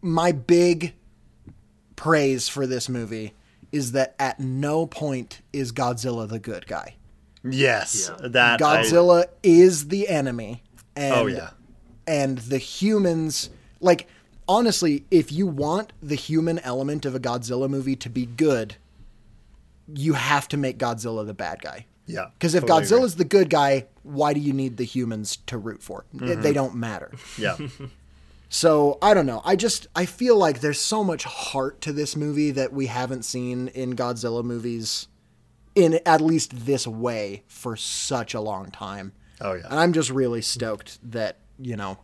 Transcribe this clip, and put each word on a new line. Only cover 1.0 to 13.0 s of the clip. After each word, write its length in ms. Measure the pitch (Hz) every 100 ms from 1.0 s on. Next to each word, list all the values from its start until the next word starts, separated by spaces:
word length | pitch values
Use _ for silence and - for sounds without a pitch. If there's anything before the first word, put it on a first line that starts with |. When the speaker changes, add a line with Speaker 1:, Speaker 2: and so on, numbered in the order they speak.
| _ _ _ _ - - _ _ _ -
Speaker 1:
praise 540 | 156 160 139 131 -
for 180 | 139 135
this 220 | 127 -
movie 440 | 123 113 113 107 - _ _ -
is 220 | 147 131
that 200 | 131 131 _
at 200 | 135 -
no 460 | 131 131 143 156 165
point 560 | - 151 131 120 - _
is 200 | 147 127
Godzilla 560 | 117 135 117 123 117 110
the 120 | 113
good 280 | 101 95 -
guy. 280 | 87 - - - - _ _
Speaker 2:
Yes, 680 | 127 131 135 113 - - - -
Speaker 3:
Yeah. 60 | 127
Speaker 2:
that 320 | 120 120 117
I 220 | 151 113
Speaker 1:
Godzilla 420 | 113 170 175 175 175 -
is 460 | 190 170 185 170 147
the 200 | 196 202
enemy. 560 | 165 135 120 107 117 _ _ _ -
And, 180 | 139 127
Speaker 2:
Oh, 100 | 110
yeah. 240 | 92 - - _ - - - -
Speaker 1:
and 320 | 151 139 127
the 180 | 117 135
humans, 920 | - - 196 214